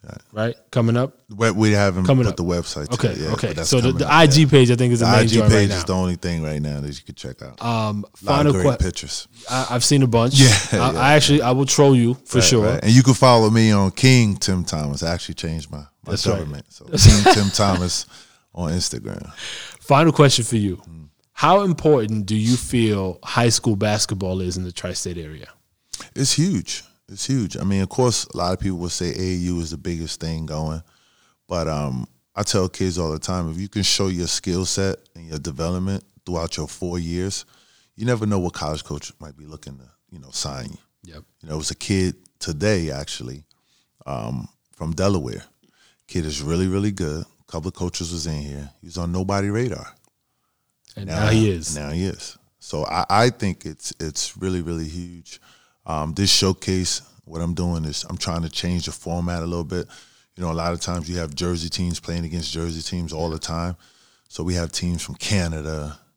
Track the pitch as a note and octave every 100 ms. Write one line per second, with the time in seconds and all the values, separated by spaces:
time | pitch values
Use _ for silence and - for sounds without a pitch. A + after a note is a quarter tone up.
0 | - - _ A2 A2+ A#2+ _ - A#2 A#2+
1 | C3 _ _ G2+ A2+ G2 G#2+ G2+ G2+ F#2
2 | F#2 C3+ A#2 F2 F2 F2 E2 - D2 A#2+
3 | A#2+ - - A2 A2+ D#2 E2 B2+ A#2+ C3
4 | - D3+ D#3+ C#3 D3+ C#3+ B2 B2 B2+ A#2+
5 | A#2 A2+ A#2 A2+ G#2+ A2 G2+ G2 F2 F#2
6 | F#2 F2 F#2 E2+ D#2 D2+ D2 D2 C#2+ C#2+
7 | - C#2 C2+ - C2+ - A#2 A#2 G#2+ G#2
8 | G2+ _ G#2 C3+ D3 G2 F2+ B2 F#2 E2
9 | - - - - - B2 C3 B2 - C#3+
10 | C3+ A#2 A#2+ C3+ C3+ G2+ - G2+ - E2
11 | C3 D3+ C#3 C#3+ A#2+ B2+ C#3 - C#3+ C3
12 | A#2 B2+ - B2+ G2+ A#2+ G#2 - - A#2+
13 | C3 B2+ C3 A#2+ A2 A2+ A2 G#2 G2 -
14 | C3 C3 A2+ F#2+ - F#2 E2+ D#2 D2 C#2+
15 | E2 E2+ - E2 E2 D#2+ D2 D2+ D2 _
16 | - - - - D2+ C#2+ - - - -
17 | - G#3 - D4 G3+ - G3+ C3 F2 -
18 | - - - _ _ - E2+ F2 E2 A#1+
19 | A1 G1+ - - - - - - - C#3
20 | E3 - C#3+ B2+ A2+ A2+ G2+ F2+ - D#2+
21 | D2+ _ _ - D3 F#3+ G3+ E3 D#3 D3
22 | G#2+ A2 G2 G#2+ A2 B2 - A#2+ A2 G2+
23 | F#2+ F2 - - A#2+ A2+ - G#2 G#2+ G#2
24 | - G2 F#2+ F#2+ F2+ F2+ F#2 F2 F#2 F2
25 | - F2 D#2 D#2 - _ _ _ _ -
26 | - - C3+ - E3+ D3 - - - _
27 | _ G2+ - C3+ G2 - F#2+ G2 F#2+ -
28 | B2+ A2 - - F2 F#2 G2 F2+ F2 -
29 | F2+ - F#2 F#2 F2 F2 D#2+ D#2 E2+ E2+
30 | D#2+ - E2 D#2+ D#2+ D#2 D#2+ D#2+ - _
31 | _ _ _ _ _ F2+ D#2 D#2 D2 B1+
32 | A#1+ _ _ - G#2 G#2+ F#2 - F#2+ F2
33 | E2 D#2 - F#2 E2 D#2+ G2 G#2 F#2+ -
34 | G2 F2+ F2 - - F2+ F#2 - G2 F#2+
35 | _ - E2 D#2 E2+ C#2 E2 F2+ F#2 G2
36 | - _ - F2 E2 - D2+ - F2+ F2
37 | E2 F2 F#2 G2 - _ _ _ _ _
38 | A2+ B2 G#2+ G2+ F2 - D2+ D#2 - D2
39 | - - D2+ C#2 D2+ D2+ - C2+ B1+ _
40 | _ E2 C2+ - D2+ C2+ A#1 - _ _
41 | F2+ D#2 - _ E2 D#2 D#2 - - G2
42 | F#2 - _ _ - D#2 G2+ G#2 D#2+ C2+
43 | C#2+ - A#1+ C2+ D#2+ _ _ _ _ _
44 | - C#2 A1 C2 A1 _ _ _ D#2+ E2
45 | F#2+ G2 C2 G1+ - _ _ _ _ _
46 | _ F#2 D#2 C#2+ D2 E2 F#2 F#2+ G#2 G2
47 | E2 D2+ - _ _ E2 D#2+ - F2+ -
48 | E2+ F2 D#2+ D#2 D2 C#2+ C#2+ _ E2+ F2
49 | E2+ F2+ F#2+ G2 G2+ G#2 B2 D2+ - _
50 | _ _ _ _ _ _ _ _ _ -
51 | G2 - G#2+ A2 A2 F2+ D#2+ D2+ D2 D#2+
52 | F#2 - - - _ _ - D#2 D2+ F2
53 | - G2+ B2 - G2+ E2+ - D#2+ - -
54 | D#2+ D2 - - F#2 F#2 E2 E2+ D#2+ E2+
55 | F2 F2 E2 - _ _ _ _ - D#2+
56 | D#2 D#2+ G2 - F#2+ F#2 - F#2 F2 -
57 | - _ _ E2 E2+ E2+ F2 E2+ D#2 C#2+
58 | - - - E2+ E2 - F2 F2 - -
59 | - F2 F2 F2 E2 E2+ D#2 F2+ - -
60 | _ _ _ - F2+ E2 E2+ F2 - F2
61 | D#2+ F2+ D#2+ D2 F2 F2 E2 - F2+ E2+
62 | - E2+ E2 E2+ E2 E2 E2 E2 D#2+ F2+
63 | E2 D#2 E2+ D#2+ - E2 E2+ F2 _ _
64 | _ _ _ - E2+ F2 E2 - F2 E2+
65 | - D2+ - G#2 E2+ D#2+ D2+ D#2 D2 D2+
66 | _